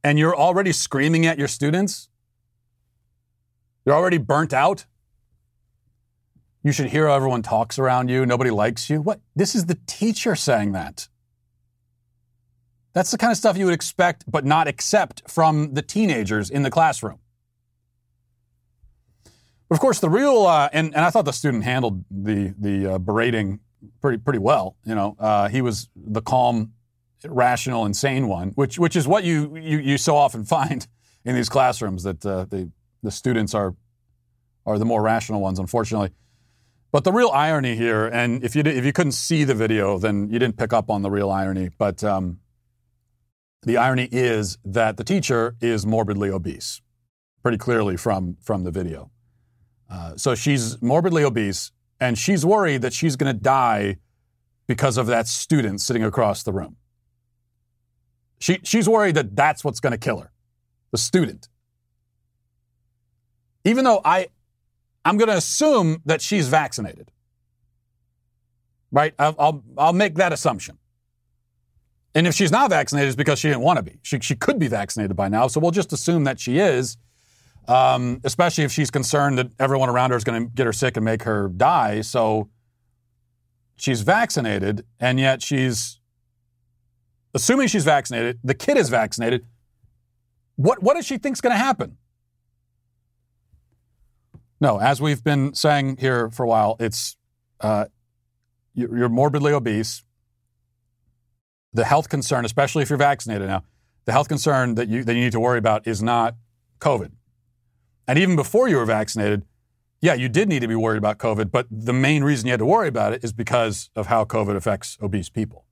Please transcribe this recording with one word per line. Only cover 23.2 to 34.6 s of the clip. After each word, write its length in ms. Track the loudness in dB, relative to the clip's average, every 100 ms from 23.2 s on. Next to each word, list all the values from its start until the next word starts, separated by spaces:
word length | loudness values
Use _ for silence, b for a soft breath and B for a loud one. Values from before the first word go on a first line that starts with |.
| 0 0 -4 -6 _ _ -20 _
pretty, 160 | -4 -2
pretty 200 | -2 0
well. 380 | 2 2 0 _
You 100 | -6
know, 220 | -4 -4 -2
uh, 300 | 0 0 0
he 140 | 0
was 260 | -2 -4 -10 -18
the 240 | -8 -6
calm 540 | -2 0 2 0 -6 _ _ _ _ _
rational, 600 | -8 0 2 0 -4 -2 -2
insane 420 | -2 -2 0 -2
one, 220 | -4 -6
which, 280 | -2 -4 0
which 180 | 0 0
is 100 | 0
what 160 | 0
you, 320 | 2 -2 -2 -8
you, 220 | -4 -2
you 200 | 0 0
so 180 | 2 2
often 280 | 2 0
<laughs> 120 | -2 -2
find 300 | 0 -4 -8 _ _ _
in 100 | -4
these 140 | -2 0
classrooms, 540 | 2 2 2 -4 -6
that, 220 | -6 -6
uh, 200 | -6 -4
the, 260 | -4 -8 -8 -12 _ _
the 80 | -10
students 440 | -6 -2 0 0
are, 200 | 0 -2 -6 _ _ _ _ _ _ _ _